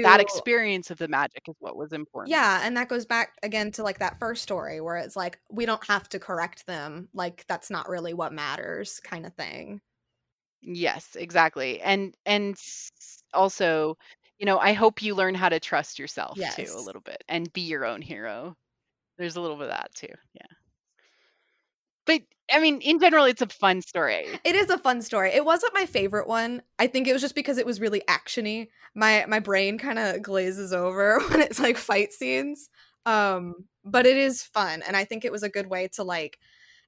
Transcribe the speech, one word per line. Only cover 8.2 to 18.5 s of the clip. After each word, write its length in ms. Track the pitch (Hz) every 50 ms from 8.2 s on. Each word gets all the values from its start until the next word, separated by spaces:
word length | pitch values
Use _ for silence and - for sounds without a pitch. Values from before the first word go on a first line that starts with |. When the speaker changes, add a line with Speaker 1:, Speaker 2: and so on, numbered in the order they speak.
| 160 - 151
Speaker 2:
matters," 640 | 151 147 135 143 - - - - - 208 - - -
kinda 280 | - - 185 165 160 175
thing. 520 | - - 131 78 - - - - 208 202 _ _ _ _ _ _ _ _ _ _ _ _ _ _ _ _
Speaker 1:
Yes, 540 | - 180 175 175 170 131 - - - - -
exactly. 680 | - 175 170 170 170 165 160 - 143 131 127 120 -
And, 340 | - 196 196 196 196 185 - _ -
and 280 | 202 208 208 202 202 190
s-, 680 | - - - - - - - _ - - - - - _ - -
also, 640 | 185 190 190 - - 190 165 160 156 151 156 160 _ - - - _ _ _ _
you 80 | - 202
know, 120 | 202 190 -
I 140 | 147 202 214
hope 280 | 202 226 220 220 -
you 140 | 208 214 196
learn 200 | 190 190 185 185
how 140 | 180 185 175
to 100 | 165 160
trust 400 | - - 165 147 151 - - -
yourself 480 | 143 - - - - - - 196 175
too 260 | 139 - - - - -
a 40 | -
Speaker 2:
Yes. 20 |
Speaker 1:
little 200 | - 95 98 104
bit 220 | - - - - -
and 240 | - 165 165 170 165
be 100 | - 185
your 240 | 175 160 156 139 127
own 160 | 117 113 95
hero. 540 | - - 143 104 110 110 101 117 143 180